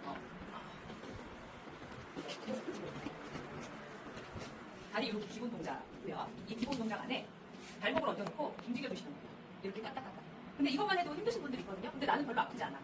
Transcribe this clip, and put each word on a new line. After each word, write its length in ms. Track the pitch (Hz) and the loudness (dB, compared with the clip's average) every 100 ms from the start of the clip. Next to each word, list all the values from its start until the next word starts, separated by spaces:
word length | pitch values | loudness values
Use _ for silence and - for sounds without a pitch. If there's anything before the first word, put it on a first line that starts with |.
어, 100 | - - - - - - - - - - - - - - - - - - - - - - - - - - - - - - - - - - - - - - - - - - - - - - - - - | -4 -4 -6 -8 -6 -6 -8 -8 -8 -8 -6 -6 -8 -8 -10 -10 -10 -8 -8 -8 -6 -4 -2 -2 0 0 0 -2 -2 -2 -4 -4 -4 -4 -4 -4 -4 -6 -8 -8 -8 -8 -6 -6 -6 -6 -8 -8 0
다리 140 | 214 247 | 4 4
이렇게 200 | 208 - | 4 0
기본 240 | 233 240 | 0 0
동작이고요. 800 | 175 - - - - 190 - - - - | 0 0 -2 -4 -6 -2 0 -2 -4 -4
이 60 | 220 | 0
기본 220 | 247 262 | 2 4
동작 220 | 220 - | 4 2
안에 240 | - - - - - - - - | 2 0 0 -10 -12 -10 -10 0
발목을 280 | 208 320 277 | 4 6 6
얹어놓고 440 | 185 196 - 247 - - | 4 0 2 0 0 0
움직여주시는 440 | 240 277 190 - | 0 2 -2 -4
거예요. 160 | - - - - - | -8 -8 -10 -10 -4
이렇게 180 | 196 208 | -4 -2
까딱까딱. 380 | 226 - - - - - - - | -2 -4 -4 -8 -10 -10 -10 4
근데 140 | 285 | 6
이것만 260 | 277 415 370 | 6 8 6
해도 160 | 302 | 6
힘드신 260 | 294 427 466 | 4 4 4
분들이 200 | 285 247 | 0 0
있거든요. 280 | 185 190 240 | 0 -2 -2
근데 120 | 262 285 | 2 6
나는 200 | 285 277 | 6 6
별로 140 | 233 | 4
아프지 220 | - - | 2 2
않아. 160 | 190 185 | -2 -2